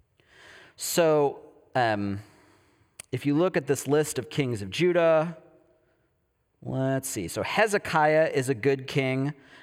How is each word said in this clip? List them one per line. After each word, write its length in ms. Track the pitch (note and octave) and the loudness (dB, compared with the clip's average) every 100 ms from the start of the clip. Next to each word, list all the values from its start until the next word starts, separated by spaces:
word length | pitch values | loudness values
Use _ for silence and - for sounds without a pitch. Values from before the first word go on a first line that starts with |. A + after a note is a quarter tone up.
| _ _ _ - - - - - | _ _ _ -20 -20 -20 -20 -12
So, 640 | - - D#3+ D3+ C#3+ - - - _ C3 | -4 2 4 4 2 -2 -14 -20 _ 0
um, 440 | A#2 G#2 G2+ G2+ - _ _ _ _ _ _ - - | 0 0 -2 -6 -10 _ _ _ _ _ _ -20 -10
if 140 | B2+ C#3+ | -6 0
you 80 | |
look 240 | D3 F#3 F3 | 2 2 0
at 80 | C3+ | -2
this 220 | C#3+ C3+ | -2 0
list 320 | D3 D3+ - | 0 0 -4
of 100 | A2+ | -6
kings 320 | - C3 A2+ | -4 -4 -4
of 80 | G2 | -6
Judah, 680 | F#2+ F3+ F3 E3 D#3+ E3 E3 - _ _ _ _ _ _ _ _ _ _ _ | 0 2 4 4 2 0 -6 -18 _ _ _ _ _ _ _ _ _ _ _
let's 480 | B2+ C3 C3 C3+ - | -8 -4 -2 -2 -4
see. 180 | A2 F2 | -6 -6
So 140 | A2 | -4
Hezekiah 880 | F#2+ - A3 G3+ - D#3+ D3+ D#3 D#3+ | -2 0 0 0 0 2 4 4 2
is 180 | C#3 B2+ | 0 -2
a 40 | |
good 320 | B2 C#3 C3+ B2+ | -2 0 -2 -2
king. 480 | D3 C3 C3 C#3 - - - | -2 -2 -2 -4 -6 -16 -20